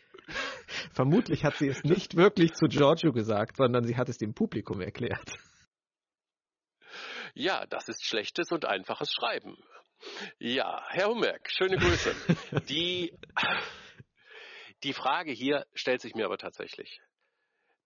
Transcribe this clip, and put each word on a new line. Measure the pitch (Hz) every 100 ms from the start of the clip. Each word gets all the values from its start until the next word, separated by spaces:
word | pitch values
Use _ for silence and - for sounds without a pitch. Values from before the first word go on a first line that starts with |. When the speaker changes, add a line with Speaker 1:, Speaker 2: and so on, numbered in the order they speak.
| _ - -
Speaker 1:
<laughs> | - - - - - -
vermutlich | - 135 190 - 151
hat | 147 -
sie | 139
es | 127
nicht | 143 190 - 165
wirklich | 196 196 170
zu | - 156
Giorgio | 147 143 165 165
gesagt, | 117 107 104 113 -
sondern | 131 123
sie | 120 120
hat | 123
es | 120
dem | 107
Publikum | - 220 110 - 104
erklärt. | 92 - 120 - - - - _ _ _ _ _ _ _ _ _ _ _ _ _ - - - - -
Speaker 2:
Ja, | - 156 151 98
das | - -
ist | 110
schlechtes | - 110 101 - 165
und | 170
einfaches | 117 98 - 113 151
Schreiben. | - - 190 98 95 - - _ _ - - 202 -
Ja, | 117 127 95 82 -
Herr | 170 208
Humberg, | 233 127 82 -
schöne | - 185 185
Grüße. | 175 170 - - - 165 - 147
Speaker 1:
<laughs> | -
Speaker 2:
Die, | 147 175 180 170 - - - - - - - - - - _ - - - - - -
die | 143
Frage | - 131 156 165
hier | 113 131 143 -
stellt | - - 127
sich | 117
mir | 110 98
aber | 98
tatsächlich. | 92 - - - - - _ _ _ _ _ _ _ _